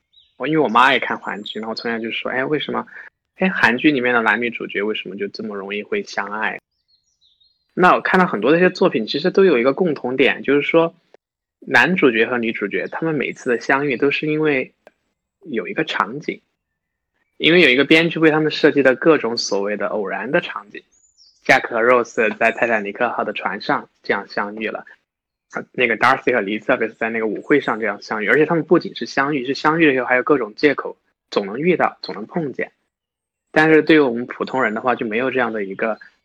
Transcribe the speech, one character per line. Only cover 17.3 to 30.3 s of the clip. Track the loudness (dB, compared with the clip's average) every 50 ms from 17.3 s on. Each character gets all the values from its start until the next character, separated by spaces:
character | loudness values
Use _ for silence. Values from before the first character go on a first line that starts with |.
| _ 0
因 | 2 4 6
为 | 6
有 | 6 6
一 | 6
个 | 4 4
编 | 4 4 4 4 2
剧 | 2 2
为 | 4 4
他 | 4 4
们 | 0 -2
设 | 0 2 2 4
计 | 4 4
的 | 4 4 4
各 | 4 4 4 4
种 | 4 2 -2 -4
所 | -4 -4 -4 -4 -4
谓 | -2 -4 -4
的 | -4 -4
偶 | -4 -4 -4 -4
然 | -6 -6 -8 -6 -4
的 | -4 -4
场 | -4 -6 -10 -14 -14 -16
景。 | -20 -20 -20 _ _ _ _ _ _ _ _ _ _ _ 2
Jack | 2 2 2 2 0
和 | -2 0
Rose | 4 4 4 4 2 0 -2 0 0 0 0
在 | 0 0 0
泰 | 0 0 0
坦 | 0 0 -2 -2
尼 | -4
克 | -4 -4 -4 -2
号 | -2 -4 -4
的 | -6
船 | -6 -6 -6 -6 -6 -6
上 | -4 -4 -4 -4 -4 -10 _ _
这 | -6 -4
样 | -4 -4 -6 -8
相 | -6 -6 -6 -6 -6
遇 | -8 -8 -8
了， | -8 -10 -12 -16 -20 _ _ _ _ _ _ _ _ _ _ _ -12 -12 -12 _
那 | -4 0 0 0
个 | 0
Darcy | 2 2 2 2 2 0 0 0
和 | 0
Elizabeth | 0 -2 -4 -4 -2 -2 -2 -2 -2 -4 -6
在 | -6 -6 -4
那 | -4 -4
个 | -4
舞 | -4 -4 -4
会 | -2 0 0 0
上 | 0 -2 -4 -4
这 | -4
样 | -6 -6 -6
相 | -8 -8 -8 -4
遇， | -2 0
而 | 0
且 | 2 0
他 | 0 0
们 | -2 0
不 | 2 2 0
仅 | 0 -2 -10
是 | -10 -12
相 | -6 -4 -2 -2 -2 -2
遇， | -4 -4
是 | -6 -4
相 | -2 0 0 2 4
遇 | 4
了 | 2 2
以 | 2
后 | 0
还 | 0 0
有 | 0
各 | 2 2